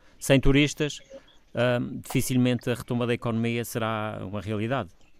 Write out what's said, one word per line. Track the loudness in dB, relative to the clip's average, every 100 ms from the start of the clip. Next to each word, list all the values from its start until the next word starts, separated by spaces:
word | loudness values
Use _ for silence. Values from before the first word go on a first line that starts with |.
| -20 -8
sem | 2 6
turistas, | 6 6 4 0 -4 -6 -14 -20 -20 _ _
ahm, | -2 0 0 -2 -8
dificilmente | -4 -2 2 2 4 2 -2
a |
retoma | -4 -4 -2 0
da |
economia | -2 -2 -2 0 -2
será | -4 -4 -4 -2 -4 -6
uma | -8 -8
realidade. | -4 -4 -2 -2 -6 -12 -20